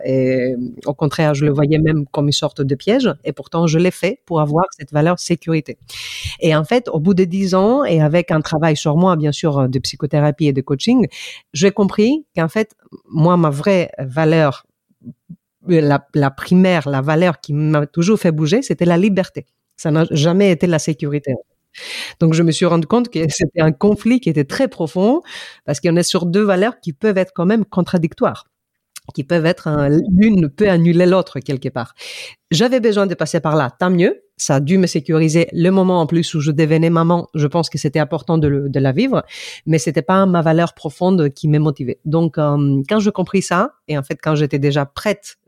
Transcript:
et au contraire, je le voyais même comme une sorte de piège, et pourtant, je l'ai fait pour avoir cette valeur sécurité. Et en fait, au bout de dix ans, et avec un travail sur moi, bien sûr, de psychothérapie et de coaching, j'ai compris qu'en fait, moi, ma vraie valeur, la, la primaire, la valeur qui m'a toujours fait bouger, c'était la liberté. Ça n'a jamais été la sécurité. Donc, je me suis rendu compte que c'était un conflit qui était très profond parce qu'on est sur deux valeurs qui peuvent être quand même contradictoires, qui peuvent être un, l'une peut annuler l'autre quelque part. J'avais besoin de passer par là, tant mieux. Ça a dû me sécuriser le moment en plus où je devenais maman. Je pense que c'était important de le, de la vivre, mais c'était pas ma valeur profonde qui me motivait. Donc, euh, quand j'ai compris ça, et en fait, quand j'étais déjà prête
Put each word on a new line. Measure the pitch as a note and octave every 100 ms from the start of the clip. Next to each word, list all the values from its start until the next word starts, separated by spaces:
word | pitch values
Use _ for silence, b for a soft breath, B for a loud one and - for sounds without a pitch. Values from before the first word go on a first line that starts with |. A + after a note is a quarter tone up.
| C3
et | C3 B2+ C3 B2+ B2 B2 A#2+ -
au |
contraire, | C#3+ D3+ - D#3
je | C#3 D3
le |
voyais | C#3 D3 D#3
même | D#3 D#3 C#3+
comme | - C#3+
une |
sorte | C#3 D3+ -
de | C#3 C#3
piège, | - B3 A#3+ C#3+
et | -
pourtant, | - - E3 E3+
je | D#3+
l'ai | F3+
fait | - F3 B3+ -
pour | E3
avoir | D3+ D#3 F#3 -
cette | C#3+
valeur | D3 D#3 F3+
sécurité. | - E3+ - D#3+ D3+ - - B B B B B
Et | D#3+ D#3
en |
fait, | D#3 B3 A#3+
au | D#3+
bout | D#3+
de | F3+
dix | F#3 F#3+ G3 F#3
ans, | G3+ C4 B3+
et | E3
avec | D3+ F3 E3+
un | D#3+
travail | - D#3 D#3+ D3+
sur | D#3+ D3
moi, | F#3 E3
bien | D3+
sûr, | C#3 E3 C#3+ B2+
de | B2+
psychothérapie | - - D3 D3+ D3+ D3 D3+
et |
de | C3+
coaching, | B2+ C#3 - B3+ E3+ B B B _
j'ai | D3 F#3+
compris | G3 G3 - A3 D4+ - -
qu'en | D#3+
fait, | G#3+ A3 _ _ - _
moi, | E3 E3 F3
ma | D#3
vraie | C#3+ G3+ F#3+ E3 -
valeur, | C3+ C3+ D#3 D#3+ D3+ - _ _ _ _ A#2+ - - - _ _ -
la, | E3 D3 C#3 -
la | D3+ C#3
primaire, | - - F3+ F#3 F3 C#3+
la | C#3
valeur | C#3 D#3 F3+ -
qui | -
m'a | D3 D3+ D3+ D3
toujours | - E3+ G#3+
fait | F3
bouger, | D#3 D#3 G#3
c'était | C4+ D#3+ F3
la | E3+
liberté. | G#3+ F#3+ F3+ - - _ _ -
Ça | E3
n'a | D#3 E3
jamais | D#3 D#3 F3+ G3+
été | E3+ F3+
la | D#3
sécurité. | - D3+ D3 C#3+ C#3 B2 - _ _ B B B B -
Donc, | E3
je | D#3+
me | E3+
suis | D3+ F3
rendu | E3 D#3
compte | A#3 A#3+
que | D#3+ D#3+
c'était | - E3+ -
un | D#3+
conflit | - G#3 - A3+ B3+
qui | G3+
était | D3+ C#3+
très | - C4
profond | - D#3+ F3+ G3+ D4+ B B B B -
parce | C#3+
qu'on | F3 E3+
est |
sur | E3+ F#3 F3
deux | F#3
valeurs | G#3+ F3+ A3 A#3
qui | -
peuvent | D3 G#3+ F#3+
être | F#3 -
quand | F3
même | A3+ G3
contradictoires, | - F3 F3+ D#3+ - G#3 A2 - _ _ _ _ - -
qui | -
peuvent | C#3 F3 D#3+
être | F#3 E3
un, | D3 C#3+
l'une | D3+ G#3 F3+ A3 G3 D3+
peut | - G#3
annuler | F3 E3+ E3+ F3+
l'autre | F#3 E3+ C3+
quelque | - C3+ C3+
part. | - - B B B B B _
J'avais | E3 A#3+ B3+
besoin | A3+ G#3 G3
de | E3+
passer | D3+ E3+
par | D#3 D3+
là, | B2+
tant | - F3+
mieux. | F3+ G3 G4+ _ -
Ça | - C#3
a |
dû | C#3+ F#3+
me | F3
sécuriser | E3+ C#3 D#3+ D#3+ D#3+ E3
le | - E3+
moment | F#3+ F#3 F3+
en | D#3
plus | E3+ E3 D#3+
où |
je | D3
devenais | D3 D3+ D#3+ E3
maman. | E3 E3 F3 - D#3+
Je | D3
pense | E3+ D#3+
que | D3
c'était | D3+ D#3
important | D3 D#3 - D#3+
de | D3
le, | C#3 C#3
de | C3+
la | C3+
vivre, | C3 C4 G3 B B B B -
mais | D#3+
c'était | E3+ D3
pas | - F#3+ G3
ma | F3
valeur | D#3+ D#3+ E3+
profonde | - D#3 - F3+ F#3 D3
qui | - D#3
me | D3
motivait. | D#3 C3+ B2 -
Donc, | - E3 E3 -
euh, | D3+ C#3+ C#3+ C#3 C3
quand | G#3+
j'ai | G#3
compris | - F3+ G3
ça, | - F3 B3+ - -
et | D3
en |
fait, | C3+ D#3+
quand | D#3+ D3+
j'étais | D3 D3+
déjà | C#3+ C#3+ C#3
prête | - G#3+ G3+ - -